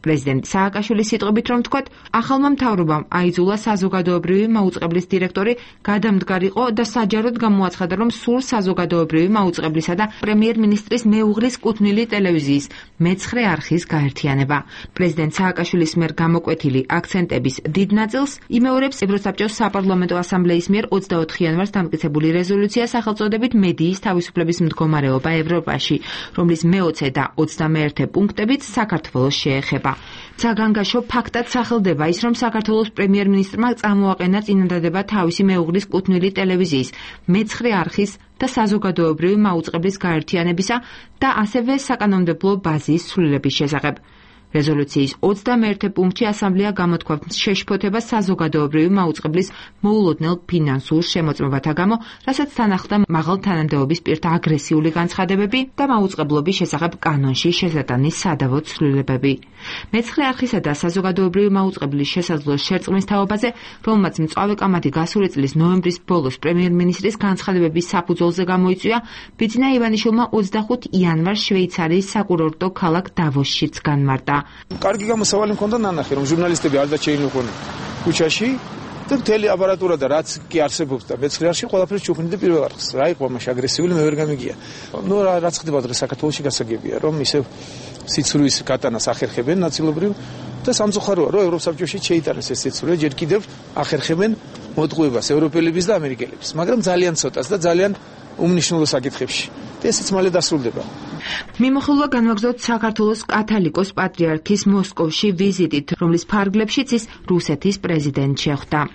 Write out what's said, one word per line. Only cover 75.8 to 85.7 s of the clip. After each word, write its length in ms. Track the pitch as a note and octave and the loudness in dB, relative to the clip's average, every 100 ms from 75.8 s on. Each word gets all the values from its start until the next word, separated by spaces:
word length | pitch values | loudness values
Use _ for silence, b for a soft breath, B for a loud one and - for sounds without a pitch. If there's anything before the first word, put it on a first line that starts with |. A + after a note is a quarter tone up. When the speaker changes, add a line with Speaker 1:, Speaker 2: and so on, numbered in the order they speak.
Speaker 2:
ნანახი, 320 | G#3 E3 B2+ | 0 -2 -2
რომ 120 | C#3 C#3 | -2 0
ჟურნალისტები 480 | E3 F3 E3 E3 C#3 | 2 2 0 2 2
არ 100 | C#3+ | 2
დაჩეინოდნენ 540 | D3 - D3 C#3+ C3 A#2+ - - - - - F3 | 0 0 0 0 -2 -4 -8 -12 -12 -10 -4 -2
ქუჩაში 440 | D#3+ D#3+ - A#3 C4 - - - - - | 2 0 2 -2 -2 -8 -14 -14 -14 -2
და 60 | C#4 | -2
მთელი 280 | A3 G#3+ G#3+ | 2 2 2
აპარატურა 460 | F#3 F#3+ F#3 F#3 D#3+ | 2 2 2 0 0
და 100 | C3 | 2
რაც 140 | D3+ D3 - - | 0 -2 -12 -4
კი 120 | E3 | 0
არსებობს 420 | C#3+ - D3 C3 - | 0 0 -4 -4 -6
და 40 | C3 | -4
მეცხრე 280 | C#3+ - E3 | -2 0 0
არხში, 160 | E3 A#3+ | 0 -2
ყველაფერს 400 | F#3+ F3+ G3+ - | 0 0 -2 -2
ჩუქნიდა 320 | D#3+ E3 F3+ | -4 -2 -2
პირველ 260 | F#3 D#3+ B2 | 2 2 0
არხს. 160 | - - | -4 -6
რა 120 | C3 D3+ | 0 0
იყო 100 | E3+ C3 | 0 -4
მაშინ 240 | B2 B2 | -4 -4
აგრესიული, 400 | B2 B2+ - F3 E3+ | -2 -2 0 0 2
მე 60 | D3+ | 2
ვერ 100 | D3 | 0
გამიგია. 320 | D3+ C#3+ A#2+ - B B B - | -2 -4 -6 -10 B B B -8
ნუ, 160 | F#3+ G3+ F#3+ | -2 2 2
რა, 80 | F3+ | 2
რაც 140 | E3+ - | 0 -4
ხდება 180 | D#3+ | -2